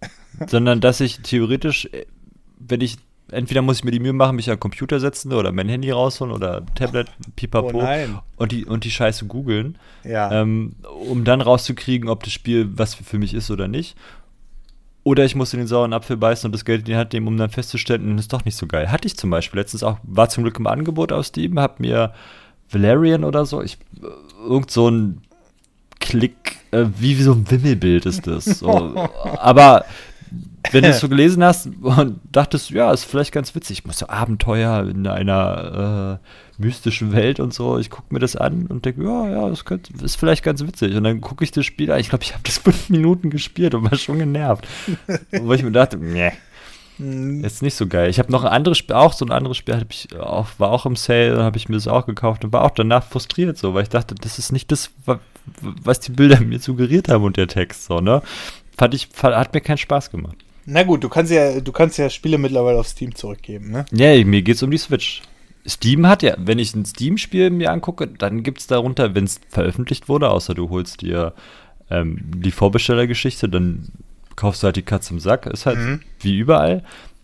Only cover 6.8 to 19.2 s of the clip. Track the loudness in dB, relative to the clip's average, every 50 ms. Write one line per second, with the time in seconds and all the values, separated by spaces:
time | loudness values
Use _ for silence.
6.8 | -4 -2 -2 -4 -4 -6 -8 -18 -18 -16 -12 -10 -8 -4 -2 -2 -2 -2 -2 -2
7.8 | -2 -2 -2 -2 -4 -6 -8 -10 -12 -12 -8 -4 -4 -4 -4 -4 -6 -4 -6 -4
8.8 | -4 -6 -4 -2 0 0 -2 -2 -6 -10 -10 -6 -4 -2 -2 -2 -2 -4 -8 -14
9.8 | -18 -20 -20 -18 -12 -8 -4 -4 -2 0 0 0 0 0 0 -2 -4 -6 -10 -16
10.8 | -20 -18 -16 -12 -8 -4 -4 0 2 2 2 4 4 4 4 4 2 -2 -8 -6
11.8 | -4 -4 -2 -2 -2 -2 -4 -4 -6 -8 -12 -8 -4 -2 0 0 0 0 -2 -2
12.8 | -4 -4 -4 -8 -12 -6 -4 -4 -4 -2 -4 -6 -6 -6 -6 -6 -4 -4 -6 -6
13.8 | -8 -10 -12 -20 -20 -20 -20 -20 -20 _ _ _ -20 -20 -20 -20 -20 -20 -20 -20
14.8 | -20 _ _ _ -2 2 4 4 4 2 2 -2 -4 -4 -4 -6 -4 -2 0 0
15.8 | 0 0 -2 -4 -4 -6 -4 0 2 2 2 0 -2 -6 -6 -4 -2 -2 -2 -2
16.8 | -2 -2 -2 -2 -2 -2 -4 -4 -4 -2 -2 -2 -2 -2 -4 -6 -8 -6 -6 -6
17.8 | -4 -2 -2 -2 -2 -2 -2 -2 -4 -4 -6 -6 -4 -6 -6 -6 -6 -6 -4 -4
18.8 | -2 -2 -2 -2 -4 -6 -6 -4